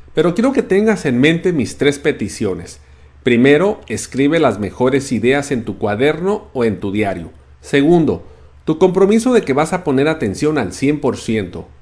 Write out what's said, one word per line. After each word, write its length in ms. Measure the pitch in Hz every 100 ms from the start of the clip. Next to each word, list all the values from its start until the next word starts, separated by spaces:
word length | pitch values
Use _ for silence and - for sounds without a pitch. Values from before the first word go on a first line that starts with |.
| -
pero 220 | - 165 175
quiero 160 | 254
que 120 | 262
tengas 420 | - 190 220 202 147
en 160 | 120
mente 320 | 147 165 185
mis 240 | 160 104 -
tres 200 | 143 143
peticiones. 840 | 156 143 104 - 104 87 85 - - - - -
Primero, 560 | 127 117 135 147 196 - -
escribe 520 | 107 - 123 143 160
las 200 | 139 101
mejores 520 | 101 - 123 135 131
ideas 400 | 110 117 143 139
en 120 | 127
tu 140 | 110 101
cuaderno 720 | 107 104 143 156 185 208 -
o 100 | 131 113
en 140 | 92
tu 120 | 101
diario. 400 | 101 101 90 82 - - -
Segundo, 640 | - 143 143 175 139 87 - - - - -
tu 140 | 156
compromiso 520 | 185 180 190 226 240
de 120 | 233
que 100 | -
vas 200 | 131 156
a 100 | 180
poner 240 | 156 131 147
atención 500 | 156 113 90 151 151
al 160 | 98
cien 260 | - 131 147
por 180 | 127 104
ciento 500 | - 110 90 87 82 -